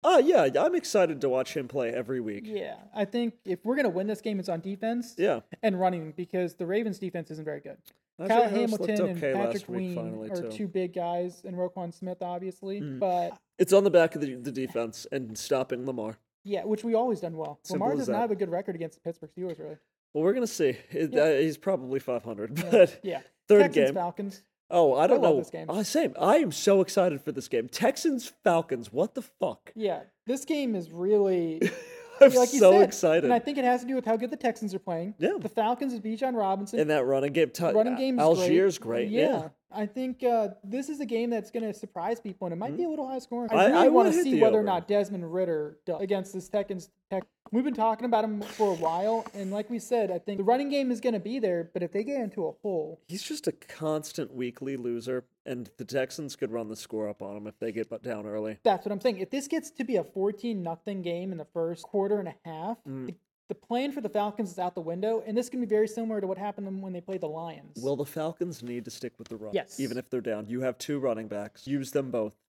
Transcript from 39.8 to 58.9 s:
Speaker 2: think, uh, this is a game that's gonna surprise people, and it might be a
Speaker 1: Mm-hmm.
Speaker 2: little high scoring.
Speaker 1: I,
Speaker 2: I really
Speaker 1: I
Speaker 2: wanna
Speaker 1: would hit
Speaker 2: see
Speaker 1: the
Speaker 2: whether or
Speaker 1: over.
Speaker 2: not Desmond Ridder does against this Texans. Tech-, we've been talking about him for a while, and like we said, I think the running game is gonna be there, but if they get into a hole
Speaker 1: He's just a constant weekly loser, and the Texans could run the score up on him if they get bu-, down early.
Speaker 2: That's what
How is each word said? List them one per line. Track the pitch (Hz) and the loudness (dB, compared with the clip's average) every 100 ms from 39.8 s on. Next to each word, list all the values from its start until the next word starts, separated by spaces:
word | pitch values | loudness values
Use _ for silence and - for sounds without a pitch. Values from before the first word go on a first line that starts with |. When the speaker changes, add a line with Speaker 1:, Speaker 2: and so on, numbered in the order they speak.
| 214 | -6
Speaker 2:
think, | 233 254 254 | -6 -8 -2
uh, | 247 233 208 190 | 0 2 0 -6
this | 196 247 269 | -8 -6 -6
is | 294 | -6
a | 262 | -4
game | 226 233 | -2 -2
that's | 233 220 | -4 -4
gonna | 240 220 208 | -6 -6 -8
surprise | 202 - 175 233 | -10 -6 -4 -4
people, | 214 185 185 | -8 -8 -8
and | |
it | 165 | -6
might | 226 302 | -6 -4
be | |
a | 349 | -4
Speaker 1:
Mm-hmm. | |
Speaker 2:
little | 311 262 | -4 -6
high | 262 | -8
scoring. | 247 240 240 | -8 -8 0
Speaker 1:
I, | 220 | 4
Speaker 2:
I | 220 | 6
really | 320 | 8
Speaker 1:
I | - | 6
Speaker 2:
wanna | 247 220 | 8 6
Speaker 1:
would | 330 | 4
hit | |
Speaker 2:
see | 311 | 2
Speaker 1:
the | 247 | 6
Speaker 2:
whether | 220 220 | 6 6
or | |
Speaker 1:
over. | 208 | 2
Speaker 2:
not | 185 175 | -2 0
Desmond | 208 190 202 170 | 0 0 -4 -6
Ridder | 175 180 160 151 151 - | -2 0 -2 -4 -10 -8
does | 165 | -6
against | 190 196 190 | -2 -2 -4
this | 190 185 | -10 -4
Texans. | 208 202 190 160 _ _ | -4 -4 -8 -10 _ _
Tech-, | 190 - _ - | -8 -8 _ -4
we've | 220 | -2
been | 269 226 | -2 0
talking | 220 220 247 | 0 0 2
about | 226 | 2
him | 220 208 | 2 -2
for | 202 - 208 | -8 0 2
a | 170 | 2
while, | 160 165 208 226 220 208 | 0 0 0 0 -4 -8
and | 190 | -6
like | 202 208 | -6 -4
we | 233 | -8
said, | - 240 208 | -2 0 0
I | 185 | -2
think | - 196 | -6 -2
the | |
running | 196 247 285 | 2 2 2
game | 285 262 | -2 0
is | 240 | 0
gonna | 247 220 | -2 -2
be | 202 262 | -4 -2
there, | 220 175 170 | 0 0 -2
but | 185 | -6
if | 175 | -4
they | 196 | -4
get | 214 277 | -4 -4
into | 214 190 160 | -4 -4 -6
a | - | -6
hole | 208 180 156 165 _ | -6 -4 -6 -10 _
Speaker 1:
He's | 180 | -12
just | - 302 190 | -8 -6 -4
a | |
constant | - - - 156 156 151 - 139 | -6 -14 -8 -4 -4 -6 -10 -10
weekly | 127 123 120 135 135 | -6 -8 -6 -8 -6
loser, | 120 117 113 127 123 _ - | -4 -6 -4 -6 -8 _ -10
and | 123 120 _ | -10 -10 _
the | 113 | -6
Texans | 135 127 - 147 - | -4 -4 -6 -12 -8
could | 120 | -6
run | 113 110 | -6 -8
the | 107 | -12
score | - 110 104 | -10 -6 -6
up | 104 | -8
on | 101 101 | -12 -12
him | 104 | -14
if | - | -8
they | 113 | -8
get | 110 110 | -6 -8
bu-, | 113 | -8
down | 127 110 104 | -8 -8 -6
early. | 107 110 107 | -6 -6 0
Speaker 2:
That's | - 185 | 2 2
what | - | -2